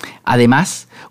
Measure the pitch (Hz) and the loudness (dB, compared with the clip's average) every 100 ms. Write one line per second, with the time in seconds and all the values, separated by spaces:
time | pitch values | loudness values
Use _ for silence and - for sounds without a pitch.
0 | - - - 123 120 135 185 - - - | -20 -10 -4 0 2 2 -2 -8 -18 -20
1 | - | -12